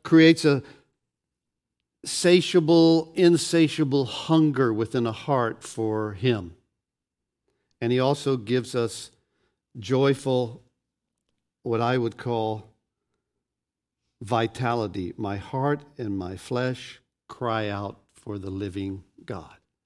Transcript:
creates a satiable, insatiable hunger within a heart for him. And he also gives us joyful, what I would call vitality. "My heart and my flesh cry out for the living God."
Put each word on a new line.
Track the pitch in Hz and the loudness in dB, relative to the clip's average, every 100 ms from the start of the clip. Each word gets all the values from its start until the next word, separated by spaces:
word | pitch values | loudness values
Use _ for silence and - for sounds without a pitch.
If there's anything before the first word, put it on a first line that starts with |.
creates | - 165 160 165 | 4 8 8 8
a | 156 139 - - _ _ _ _ _ _ _ _ _ _ _ _ | 4 2 -2 -16 _ _ _ _ _ _ _ _ _ _ _ _
satiable, | - - 175 180 - 185 156 165 165 165 160 | -12 -2 4 4 4 2 4 6 6 4 0
insatiable | - 175 170 - 170 156 - 147 139 123 | 2 4 4 2 2 2 2 0 0 -2
hunger | - - 160 156 131 127 | -6 0 4 4 2 0
within | 107 113 131 117 | 0 -2 -2 -2
a | |
heart | 110 - 135 117 - | -4 -2 0 -2 -4
for | - - 110 107 107 | -12 -6 -4 -4 -6
him. | 98 127 110 85 85 _ _ _ _ _ _ _ _ _ _ _ _ | -2 0 0 -4 -16 _ _ _ _ _ _ _ _ _ _ _ _
And | 113 | -2
he | 127 | 0
also | 131 143 139 131 | 0 0 -2 -4
gives | 101 127 117 | -2 -2 -2
us | 123 117 - - _ _ _ _ _ _ 127 | -4 -4 -6 -16 _ _ _ _ _ _ -16
joyful, | 98 131 139 135 139 127 120 120 _ _ _ _ _ _ _ _ _ _ | -4 0 2 0 -2 -2 -4 -8 _ _ _ _ _ _ _ _ _ _
what | 123 113 | -4 -2
I | 120 127 | 0 0
would | 113 - | -2 -6
call | 123 117 110 110 - _ _ _ _ _ _ _ _ _ _ _ _ _ _ _ | -6 -4 -4 -6 -12 _ _ _ _ _ _ _ _ _ _ _ _ _ _ _
vitality. | 104 117 113 - 123 120 107 98 90 - | -4 -2 -2 -4 -4 -2 -4 -6 -10 -8
"My | 104 101 | -8 -8
heart | - 135 139 147 - - | -8 -6 -4 -4 -8 -12
and | 113 98 | -8 -8
my | 90 95 | -8 -12
flesh | - 123 127 127 - - _ _ - | -8 -4 -4 -6 -12 -20 _ _ -20
cry | - 123 113 107 | -10 -6 -4 -4
out | 101 101 - _ | -6 -10 -14 _
for | _ - 104 | _ -14 -12
the | 95 | -10
living | 95 101 95 98 95 - _ | -8 -8 -8 -8 -10 -14 _
God." | - 98 80 - _ _ | -14 -14 -14 -20 _ _